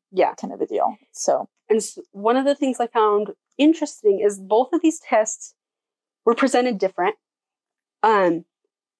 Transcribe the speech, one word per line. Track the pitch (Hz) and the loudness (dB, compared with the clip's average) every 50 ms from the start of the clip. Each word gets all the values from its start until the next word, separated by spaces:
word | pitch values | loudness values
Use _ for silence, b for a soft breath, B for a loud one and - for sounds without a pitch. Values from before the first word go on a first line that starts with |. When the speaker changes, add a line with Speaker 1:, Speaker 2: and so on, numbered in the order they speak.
| _ _ | _ _
Speaker 1:
Yeah. | 190 185 165 - - | -2 0 0 0 0
Speaker 2:
Kind | - - 196 - | -6 -10 -12 -8
of | - | -8
a | - | -6
deal. | - - - - - - - _ _ | -4 -4 -2 -2 -2 -4 -6 _ _
So. | - - - - 139 - - - _ _ _ - | -14 -8 -2 -2 -2 -2 -2 -8 _ _ _ -2
Speaker 1:
And | - 220 | -2 -2
s-, | 202 - - - - _ | -2 -4 -12 -16 -20 _
one | - 196 202 220 240 | -12 -4 -2 0 0
of | 262 269 | 0 0
the | 285 285 | 0 -2
things | - 285 262 247 - | -2 -2 -4 -2 -4
I | 240 226 | -4 -4
found | - 233 214 214 208 208 208 202 - _ _ _ _ - | 0 0 2 2 2 0 -2 -4 -10 _ _ _ _ 2
interesting | 277 311 320 339 302 285 - - - 214 196 190 | 4 4 4 2 -2 -8 -6 -2 0 2 2 2
is | 208 208 202 196 | 2 0 -2 -2
both | 190 190 214 220 254 - - | -4 0 0 0 0 0 -2
of | 320 | 0
these | - 320 311 - | 0 0 -2 -2
tests | - - - 165 160 - - - - - _ _ _ _ _ _ _ _ _ _ _ _ _ _ - | -4 -2 0 0 0 0 -4 -12 -14 -20 _ _ _ _ _ _ _ _ _ _ _ _ _ _ -2
were | 220 240 | -2 0
presented | - - 254 - 247 247 254 233 190 | 2 0 0 2 2 0 0 -2 -2
different. | 196 190 - - 175 202 - _ _ _ _ _ _ _ _ _ _ _ _ _ _ _ _ _ - | -4 -4 -4 -2 -4 -4 -4 _ _ _ _ _ _ _ _ _ _ _ _ _ _ _ _ _ 2
Um, | 220 220 202 190 175 170 165 - _ _ _ _ _ _ _ _ _ _ _ | 2 4 4 4 2 0 0 -4 _ _ _ _ _ _ _ _ _ _ _